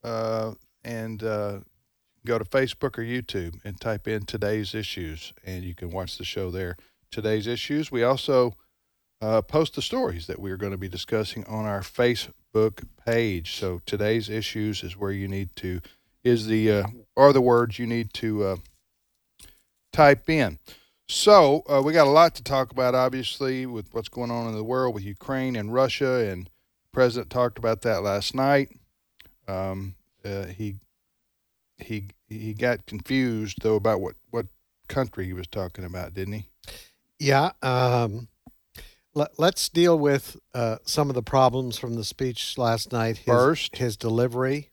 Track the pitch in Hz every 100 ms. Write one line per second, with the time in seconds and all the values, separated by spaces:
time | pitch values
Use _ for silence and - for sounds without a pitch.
0 | 120 113 113 110 110 107 _ _ 117 117
1 | 110 110 110 107 104 101 - _ _ _
2 | _ _ 120 113 - 135 131 - 139 120
3 | 117 123 120 98 85 82 107 92 117 107
4 | - 110 98 110 104 107 98 110 101 -
5 | 82 78 - _ - 92 90 87 87 90
6 | 90 - - - 92 92 90 87 _ _
7 | _ - 107 110 104 120 - 147 151 127
8 | 117 131 - 131 123 - _ _ _ _
9 | _ _ 110 110 - 156 160 - - 254
10 | 254 82 80 90 98 92 98 95 95 90
11 | - 113 104 - 98 110 107 101 92 -
12 | 123 120 - - _ 110 110 - - _
13 | - 117 113 90 80 - 95 90 - 104
14 | 104 113 104 110 104 110 104 98 87 95
15 | 101 98 95 98 95 - 90 90 - _
16 | _ _ 123 120 110 110 110 104 101 113
17 | _ - 139 135 123 120 120 107 117 117
18 | 110 - 113 104 98 92 - _ _ _
19 | _ _ _ _ - _ _ _ _ -
20 | 147 143 - 160 110 76 - - _ _
21 | - - - 208 147 151 - 143 139 160
22 | 139 151 170 - - 135 127 127 127 127
23 | 127 131 120 - 135 131 127 117 101 113
24 | 104 - 120 117 117 107 110 127 127 104
25 | 98 98 - 135 131 120 104 123 131 -
26 | 135 127 107 90 90 _ _ _ _ -
27 | 127 117 101 123 123 117 113 110 120 95
28 | 101 101 - 131 135 139 - - _ _
29 | _ _ - _ - 95 95 95 95 90
30 | _ _ 101 98 95 95 107 98 _ _
31 | _ _ _ _ _ _ _ _ - 110
32 | 98 - _ 110 110 107 123 117 - 107
33 | - 131 127 110 107 - 110 107 104 101
34 | 90 - _ - 95 _ _ _ _ 143
35 | 123 - 92 92 90 107 92 - 90 90
36 | 92 90 95 107 101 _ - - - _
37 | _ _ 143 139 165 - 135 127 127 123
38 | 113 104 117 _ - _ _ - - _
39 | _ 147 151 - 165 185 - 170 175 165
40 | 143 135 - - _ 123 117 110 - -
41 | 147 123 113 135 131 127 127 113 123 117
42 | 104 - 131 117 - - 117 113 - 120
43 | 113 110 - 123 131 160 - - 127 104
44 | 117 113 123 120 131 143 143